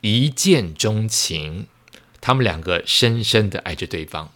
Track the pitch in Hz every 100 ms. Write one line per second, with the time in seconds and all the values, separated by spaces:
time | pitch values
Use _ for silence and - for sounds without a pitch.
0 | 110 113 143 135 190 156 92 78 110 107
1 | 110 - - 82 76 82 - _ _ -
2 | _ - - 131 117 80 82 87 - -
3 | 120 117 107 113 104 - - 80 - 85
4 | 78 78 78